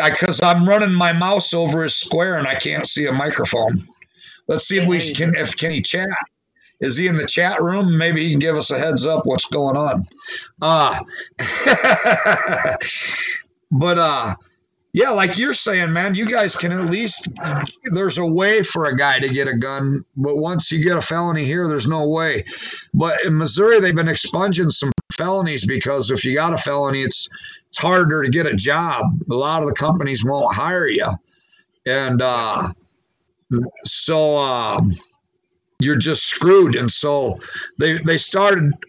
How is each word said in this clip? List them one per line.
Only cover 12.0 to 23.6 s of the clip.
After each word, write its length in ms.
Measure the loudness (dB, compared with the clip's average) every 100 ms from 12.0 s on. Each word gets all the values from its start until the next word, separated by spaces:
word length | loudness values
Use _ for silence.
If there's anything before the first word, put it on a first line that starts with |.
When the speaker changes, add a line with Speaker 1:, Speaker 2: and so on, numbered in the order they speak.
| 2 2 2 0 0 -2 -2 -4 -6 -6 -6 -6 -6 -6 -12 _ -2
Speaker 1:
but, 280 | 2 2 4
uh, 360 | 2 2 -2 -6 _ _ _ _ _
yeah, 180 | 2 2
like 260 | 2 2 0
you're 160 | -2
saying, 400 | -2 0 0 0
man, 220 | 0 0 0
you 100 | 0
guys 300 | 0 0 -2
can 160 | -4
at 180 | -2 -2
least, 380 | -2 -4 -6 -10 -8 -6 -4 -6 -10 -4
there's 260 | -2 -2 -2
a 80 | 0
way 380 | 2 2 2
for 220 | 0 -2 0
a 100 | 2
guy 240 | 2 2
to 100 | 0
get 180 | 0 0
a 80 | -2
gun, 480 | -2 -2 -2 -2 -4 -4
but 200 | -2 0
once 340 | 0 -2 -2
you 120 | 0
get 140 | 2 0
a 40 |
felony 440 | 0 -2 0 0 0
here, 220 | 0 0
there's 200 | 0 0
no 200 | 0 0
way. 360 | 0 0 -2 -6 -12 -14 -14 -4
But 300 | 0 0 0
in 140 | 0 0
Missouri, 420 | 0 2